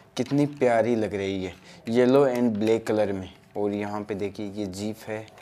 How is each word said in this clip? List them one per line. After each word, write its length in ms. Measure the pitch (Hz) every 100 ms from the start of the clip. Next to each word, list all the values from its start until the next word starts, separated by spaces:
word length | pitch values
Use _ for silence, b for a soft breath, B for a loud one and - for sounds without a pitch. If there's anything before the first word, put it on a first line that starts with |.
| B -
कितनी 280 | 120 143 143
प्यारी 480 | 147 123 117 110 113
लग 200 | 104 98
रही 280 | 98 98
है 100 | 92 - B B 117
yellow 380 | 117 123 135 139
and 300 | 123 120 104
black 300 | 110 113 117
color 260 | 107 101
में। 220 | 98 90 - _ 101
और 140 | 104
यहाँ 280 | 104 104 104
पे 140 | 104 98
देखिए 360 | 101 101 101
ये 120 | 104 98
जीप 300 | 90 107 107
है 240 | - 110 110 B